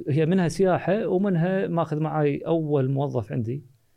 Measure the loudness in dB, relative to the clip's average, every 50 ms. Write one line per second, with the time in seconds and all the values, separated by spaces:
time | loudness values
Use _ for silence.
0 | -4 -2 0 2 2 2 2 2 0 0 0 2 2 2 2 2 0 0 0 0
1 | 0 0 0 2 2 2 2 2 2 2 0 0 -2 0 0 -2 -2 0 -2 -2
2 | -2 -2 0 0 2 2 0 0 -2 0 0 0 0 0 0 2 2 2 0 0
3 | -2 -2 -2 -4 -4 -4 -4 -4 -4 -4 -6 -8 -10 -14 _ _ _ _ _